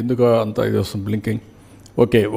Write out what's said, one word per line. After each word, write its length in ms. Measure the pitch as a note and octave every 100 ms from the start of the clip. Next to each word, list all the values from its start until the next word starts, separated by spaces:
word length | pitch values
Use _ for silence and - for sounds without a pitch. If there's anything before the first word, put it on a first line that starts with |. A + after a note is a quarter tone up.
ఎందుకు 220 | A#2+ B2 A#2+ A2+
అంత 160 | G#2+ G#2+ A2
ఇది 80 | G#2+
వస్తుంది 220 | G2+ G#2 G2
బ్లింకింగ్, 360 | G#2+ A2 G#2+ - - - - - -
ఓకే, 180 | A#2+ - G#2+